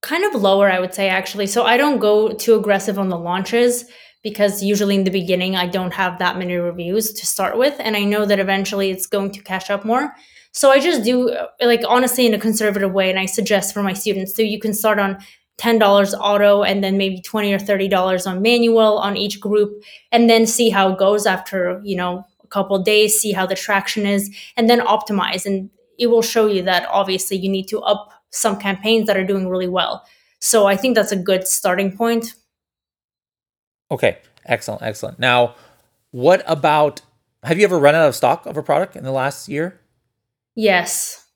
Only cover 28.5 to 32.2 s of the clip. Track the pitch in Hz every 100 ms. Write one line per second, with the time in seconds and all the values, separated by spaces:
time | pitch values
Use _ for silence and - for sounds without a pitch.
28.5 | 202 202 190 214 226 214 196 185 196 185
29.5 | 185 180 180 - - _ _ _ _ -
30.5 | 226 196 196 254 226 208 196 180 190 185
31.5 | - 196 180 196 190 233 233